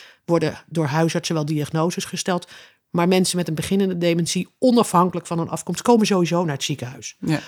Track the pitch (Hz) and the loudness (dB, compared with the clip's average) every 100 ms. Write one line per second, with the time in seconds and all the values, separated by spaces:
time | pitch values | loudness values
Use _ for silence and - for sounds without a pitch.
0 | - _ - 170 156 - - 165 151 156 | -20 _ -2 0 0 -4 -8 -2 0 2
1 | 165 170 - 160 151 151 147 160 165 185 | 2 0 -2 -4 -2 -4 -4 -2 -2 -2
2 | - 180 - 175 - - - _ _ 170 | -8 -6 -4 -4 -4 -18 -20 _ _ 0
3 | 175 185 175 175 170 160 - 196 190 175 | 2 4 2 0 -4 -4 -2 0 0 0
4 | 175 170 165 185 - _ 254 233 214 175 | 0 2 0 -2 -6 _ 4 4 4 4
5 | 180 170 - 170 160 165 - 170 - 240 | 2 0 -6 -4 -4 -6 -6 -2 4 4
6 | 202 196 165 170 170 139 - 143 123 135 | 4 2 2 0 0 -4 -6 -6 -8 -12
7 | - - - 151 | -16 -8 -2 -2